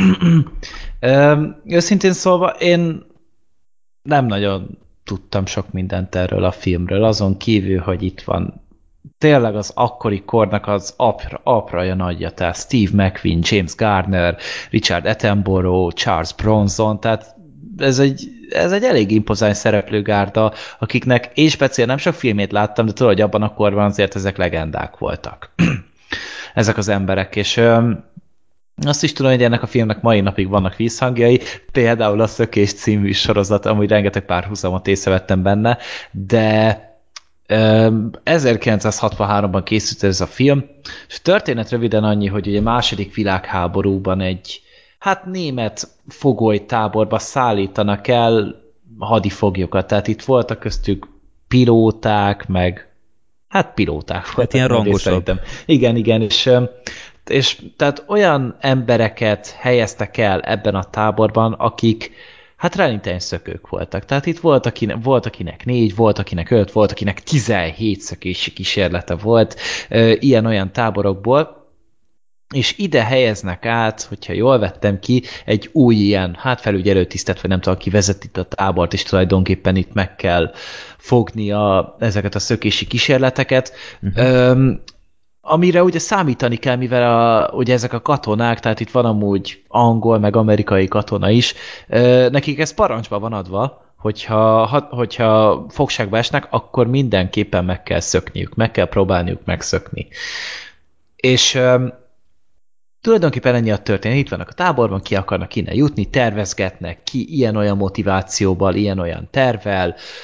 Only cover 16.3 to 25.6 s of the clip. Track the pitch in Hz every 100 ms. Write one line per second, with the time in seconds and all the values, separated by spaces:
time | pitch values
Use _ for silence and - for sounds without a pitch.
16.3 | - 107 107 101 - 110 104 113 110 -
17.3 | - - - - 190 135 127 139 131 -
18.3 | - - - 175 202 254 139 101 107 104
19.3 | 101 107 101 113 104 - 107 101 101 98
20.3 | 110 110 - - - 110 123 127 123 -
21.3 | - 156 - 135 - 117 139 180 - 127
22.3 | 104 98 104 104 - 110 - 123 98 104
23.3 | 104 107 - 104 101 104 101 98 98 98
24.3 | 95 87 82 80 - - - - - 57
25.3 | 53 - -